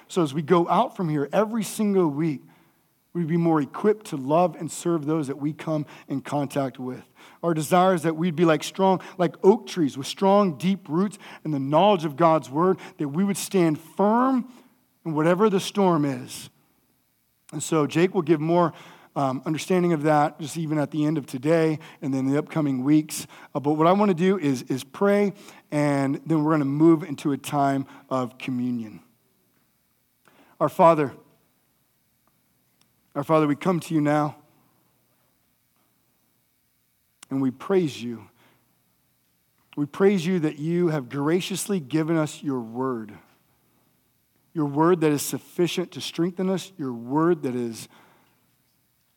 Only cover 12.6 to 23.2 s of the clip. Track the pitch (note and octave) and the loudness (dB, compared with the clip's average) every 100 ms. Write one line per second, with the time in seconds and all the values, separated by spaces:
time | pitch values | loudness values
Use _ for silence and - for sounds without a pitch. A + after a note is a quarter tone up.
12.6 | F3+ F#3+ - - D3 C#3+ G3+ G3 - G3 | 2 0 -4 -8 -6 -2 -2 -2 -2 2
13.6 | E3 D3+ - - G3+ A3+ C4 C4 - - | 2 0 -6 0 2 4 2 0 -4 -12
14.6 | _ _ _ _ E3 D3+ D#3 F3+ A3 F#3+ | _ _ _ _ -6 0 2 4 4 2
15.6 | - G#3 F#3+ E3+ C#3+ B2+ B2 - - _ | -2 0 2 4 0 -4 -10 -16 -18 _
16.6 | _ _ _ _ _ _ _ _ _ D3+ | _ _ _ _ _ _ _ _ _ -10
17.6 | C#3+ E3 C#3+ D#3 F#3 F#3+ D3+ E3 D#3+ F3 | -2 0 2 2 0 0 0 0 2 2
18.6 | E3+ - - - - - C#3 C3 D#3 D#3 | 0 -2 -20 -20 -12 -4 -2 -2 -4 -6
19.6 | - F#3 F3 D#3+ D3 D3+ D3+ - D#3 D#3 | -2 0 0 0 2 2 2 -2 -12 -8
20.6 | D#3+ D#3 C#3+ D#3+ D3+ D#3 B2 B2+ C3+ E3 | -4 -2 -4 -2 -2 -2 -6 -6 0 2
21.6 | D#3+ D#3 - - C#3+ C3+ C3 C#3+ D3 D#3+ | 2 -2 -8 -10 -6 -2 0 0 -2 -2
22.6 | D3 C3 C3 D#3 D#3 - | -2 0 2 2 2 -8